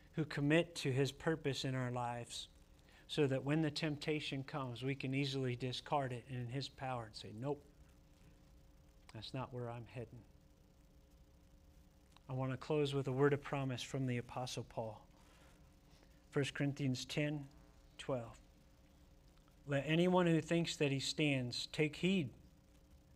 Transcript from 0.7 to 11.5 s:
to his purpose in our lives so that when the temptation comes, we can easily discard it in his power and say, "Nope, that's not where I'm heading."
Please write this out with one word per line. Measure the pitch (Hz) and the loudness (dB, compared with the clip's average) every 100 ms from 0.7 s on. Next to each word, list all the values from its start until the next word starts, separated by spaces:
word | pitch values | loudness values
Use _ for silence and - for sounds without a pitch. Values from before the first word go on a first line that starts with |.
| - | -2
to | 143 | 0
his | 127 131 | 2 2
purpose | - 165 160 143 127 139 | 0 0 0 0 -2 -2
in | |
our | 131 123 | -2 -2
lives | 123 120 120 117 - - - - - - - - | -2 -2 -4 -8 -10 -12 -16 -20 -20 -20 -20 -4
so | - 139 | 2 4
that | 135 | 4
when | 139 151 | 2 2
the | 156 | 2
temptation | 151 160 143 - 151 - 139 | 0 -2 -2 -2 -2 -2 -4
comes, | 135 151 131 117 | -4 -6 -4 -4
we | 131 | -4
can | 135 131 135 | -2 0 0
easily | 139 135 127 120 | 0 0 0 -2
discard | 127 120 - 151 131 | -2 -4 0 0 0
it | 123 123 | -4 -8
in | 127 120 | -8 -6
his | 135 135 | -6 -6
power | - 131 123 110 | -6 -6 -4 -6
and | - | -12
say, | 101 107 | -12 -6
"Nope, | 135 143 - - - - - - - - - - - - - - - | -4 -4 -8 -20 -20 -20 -20 -20 -20 -20 -20 -20 -20 -20 -20 -20 -16
that's | 113 - | -12 -8
not | 135 127 | -6 -6
where | 123 120 | -6 -6
I'm | 120 110 | -8 -10
heading." | 127 113 120 98 - - - - - - - - - - - - | -10 -10 -12 -20 -20 -20 -20 -20 -20 -20 -20 -20 -20 -20 -20 -20